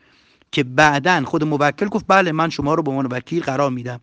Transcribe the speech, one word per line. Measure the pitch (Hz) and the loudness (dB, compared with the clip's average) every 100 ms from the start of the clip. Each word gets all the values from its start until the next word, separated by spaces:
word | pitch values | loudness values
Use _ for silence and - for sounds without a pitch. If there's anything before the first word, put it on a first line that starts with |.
| _ _ _ _ _ | _ _ _ _ _
که | - | -4
بعداً | 131 127 151 143 139 180 | -2 4 4 4 2 0
خود | 131 165 | 0 -2
موکل | 151 147 147 143 202 | 0 2 0 0 -4
گفت | 208 - | -4 2
بله | 190 185 | 2 4
من | 156 165 | 0 -2
شما | - 143 | -2 -2
رو | 160 | 0
به | 151 | 0
عنوان | 135 135 | -2 -4
وکیل | 127 - 170 | -6 -6 -6
قرار | 139 131 143 | -4 -2 -2
می‌دم | 127 120 120 | -2 -8 -12